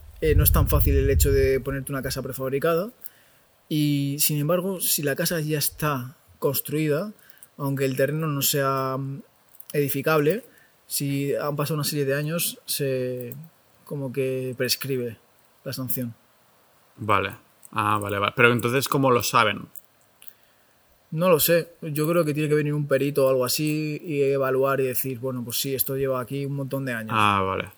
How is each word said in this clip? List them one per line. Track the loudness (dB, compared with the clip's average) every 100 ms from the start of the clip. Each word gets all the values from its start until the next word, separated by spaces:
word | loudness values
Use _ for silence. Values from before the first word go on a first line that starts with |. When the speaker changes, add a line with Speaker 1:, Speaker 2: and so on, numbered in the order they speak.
| -20 -2
Speaker 1:
eh, | 4 6
no |
es | 6
tan | 6 6
fácil | 4 6 4
el | 4
hecho | 4 4
de | 4 4 2
ponerte | -2 -6 -6
una | -6
casa | -6 -6
prefabricada. | -8 -6 -4 0 0 0 -2 -10 -20 -20 _ _ _ _ _
Y, | 0 2 2 0 0
sin | 0 0
embargo, | 0 0 0 -4
si | -2 0
la | 0 0
casa | -2 -2
ya | -2 -2
está | -2 -2 -2 -2 -6 -14 _ _
construida, | -2 -2 -4 -2 0 0 -2 -12 -20 _ -20 -8
aunque | -4 -2 0
el | 2
terreno | 0 0 -2
no | -2
sea, | 0 0 0 0 -2 -4
mm, | -6 -10 -14 _ _ -20 -6
edificable, | -2 0 -2 0 2 2 0 -6 -20 _ _ _
si | -4 -2 -2 -2 -2
han | -2 -2
pasado | -2 -2
una |
serie | -2 -2 -2
de | -2
años, | -2 -4 -4 -8 -8
se, | -4 -2 -2 -4 -6 -10 -12 -18 _ _ _ -12
como | -8 -6
que | -4 -2 -2 -6 -4
prescribe | -4 -2 -4 -4 -6 -10 _ _ _ _
la | -10
sanción. | -8 -6 -6 -6 -10 _ _ _ _ _ _ _ -10
Speaker 2:
Vale. | 0 0 0 -6 _ _ -8
Ah, | -2 2 0
vale, | 0 0
vale. | 0 4
Pero | 4
entonces, | 4 2 0 0
¿cómo | 2 4
lo | 4
saben? | 2 2 2 0 -8 -18 -20 _ _ _ -20 -20 _ _ _ _ _ _ _
Speaker 1:
No | 0 4
lo | 4
sé. | 4 2 0 -8
Yo | -6 -2 2
creo | 2
que | 2
tiene | 0 0
que | 2
venir | 2
un | -2 0
perito | 0 2 2 2
o |
algo | 4
así | 2 0 -2 -2 -4 -6
y | -4 0
evaluar | 2 2 2 2 2 2
y | 0
decir, | -2 -4 -6
"Bueno, | -6 -6
pues | -6 -4
sí, | -4 -2
esto | -2 -2
lleva | -2 -2
aquí | -4 -6 -6
un | -6
montón | -6 -6 -4
de |
años". | -6 -2
Speaker 2:
Ah, | 2 4 4 2
vale. | -2 -6